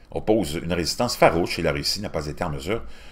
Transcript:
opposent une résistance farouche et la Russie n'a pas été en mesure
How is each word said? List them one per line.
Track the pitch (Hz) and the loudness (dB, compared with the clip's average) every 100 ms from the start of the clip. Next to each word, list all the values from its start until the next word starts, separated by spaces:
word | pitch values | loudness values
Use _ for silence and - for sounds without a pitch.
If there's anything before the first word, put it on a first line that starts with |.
| - | -10
opposent | - - 110 80 82 | -4 2 2 2 -2
une | 82 | -2
résistance | 87 80 - 120 - | 0 0 0 -2 4
farouche | 156 82 90 - | 6 6 2 0
et | |
la | 82 | 0
Russie | 73 73 - | 0 -2 -4
n'a | 101 | -4
pas | 82 76 | -4 -4
été | 71 | -4
en | 87 | -4
mesure | 71 78 117 - - - | -4 -2 -4 -4 -10 -14